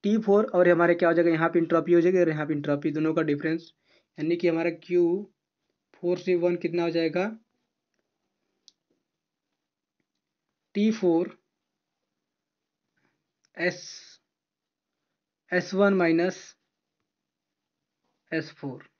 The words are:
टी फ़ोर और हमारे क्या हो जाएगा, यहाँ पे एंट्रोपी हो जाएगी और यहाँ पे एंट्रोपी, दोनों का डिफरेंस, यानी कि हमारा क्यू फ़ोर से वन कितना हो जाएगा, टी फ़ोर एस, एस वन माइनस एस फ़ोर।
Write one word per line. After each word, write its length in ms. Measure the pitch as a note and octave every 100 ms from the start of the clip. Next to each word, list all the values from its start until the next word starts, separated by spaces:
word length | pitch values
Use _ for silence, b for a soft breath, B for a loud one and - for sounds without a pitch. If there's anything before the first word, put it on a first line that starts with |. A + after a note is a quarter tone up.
टी 140 | G3+ A3
फ़ोर 280 | G#3 G3+ G#3+
और 240 | F3+ F3+
हमारे 260 | E3+ E3+ E3+
क्या 140 | E3+
हो 60 | D#3+
जाएगा, 160 | E3+
यहाँ 180 | D#3+ E3
पे 100 | E3+
एंट्रोपी 340 | E3 E3+ E3
हो 80 | E3+
जाएगी 160 | E3+ F#3
और 120 | E3
यहाँ 160 | D3+ D3+
पे 80 |
एंट्रोपी, 380 | D3 D3 C#3+ D3+
दोनों 220 | D3+ D#3
का 80 | D#3+
डिफरेंस, 520 | D3 C#3+ D#3 E3 - _ _ _ _ -
यानी 160 | D#3 E3+
कि 120 | F3
हमारा 220 | E3 E3+
क्यू 640 | E3+ - F3 E3+ F#3 G#3 _ _ _ _ _ _ _
फ़ोर 220 | F3 F3+
से 180 | F#3 F3
वन 200 | F3 F3
कितना 280 | F3 F3
हो 60 | E3+
जाएगा, 500 | E3 E3 E3+ G3+ A3 _ _ _ _ _ _ _ _ _ _ _ _ _ _ _ _ _ _ _ _ _ _ _ _ _ _ _ _ _ _ _ _ _
टी 180 | - G#3+
फ़ोर 520 | A3 F3+ E3 F3+ - _ _ _ _ _ _ _ _ _ _ _ _ _ _ _ _ _ _ _ _ _ -
एस, 420 | F3 - - - - - _ _ _ _ _ _ _ _ _ _ _ _ _
एस 200 | F3+ F3
वन 200 | F#3+ G3+
माइनस 600 | G3 E3+ E3 F3+ - - _ _ _ _ _ _ _ _ _ _ _ _ _ _ _ _ _ _
एस 180 | E3 D#3
फ़ोर। 380 | - C#3+ B2 - _